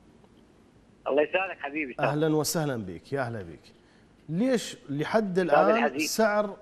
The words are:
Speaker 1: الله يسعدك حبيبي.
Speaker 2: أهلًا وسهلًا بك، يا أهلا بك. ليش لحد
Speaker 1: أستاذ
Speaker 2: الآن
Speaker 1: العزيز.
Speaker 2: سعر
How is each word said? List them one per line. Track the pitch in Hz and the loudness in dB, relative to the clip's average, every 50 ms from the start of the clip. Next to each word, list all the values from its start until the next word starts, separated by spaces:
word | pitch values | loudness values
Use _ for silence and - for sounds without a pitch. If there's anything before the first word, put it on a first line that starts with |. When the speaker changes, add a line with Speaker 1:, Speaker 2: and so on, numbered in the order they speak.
| - - - - - - _ - - _ _ _ _ _ _ - _ _ _ _ - | -20 -20 -20 -20 -20 -20 _ -20 -20 _ _ _ _ _ _ -20 _ _ _ _ -4
Speaker 1:
الله | 123 131 147 | 0 2 2
يسعدك | 151 147 175 185 190 185 165 - | 2 2 0 -2 -2 -4 -8 -10
حبيبي. | - 143 143 156 147 123 113 - | -10 -8 -6 -6 -6 -6 -4 -2
Speaker 2:
أهلًا | 147 - 147 151 160 156 156 | -2 0 0 0 0 2 2
وسهلًا | 156 143 - - 170 151 143 127 113 101 | 0 0 0 -2 -2 -2 -2 -4 -4 -6
بك، | 92 85 82 - - 139 | -8 -10 -12 -10 -8 -6
يا | 139 | -4
أهلا | 127 117 117 104 | -4 -4 -6 -10
بك. | 90 82 76 - - - - _ _ _ _ _ _ _ _ _ - - | -10 -12 -16 -18 -20 -20 -20 _ _ _ _ _ _ _ _ _ -10 -6
ليش | 156 180 247 262 254 208 - - - - - - | -2 0 0 2 0 0 -2 -6 -14 -14 -10 -8
لحد | 139 143 151 - - 226 214 190 175 190 | -4 -4 -4 0 0 0 0 2 0 0
Speaker 1:
أستاذ | 185 156 143 147 | 2 4 6 6
Speaker 2:
الآن | 185 202 220 | 6 6 6
Speaker 1:
العزيز. | 233 233 226 254 294 311 - | 4 4 2 0 -2 -4 -2
Speaker 2:
سعر | - 220 220 208 208 214 208 196 190 - | 2 2 2 4 4 2 0 0 -4 -10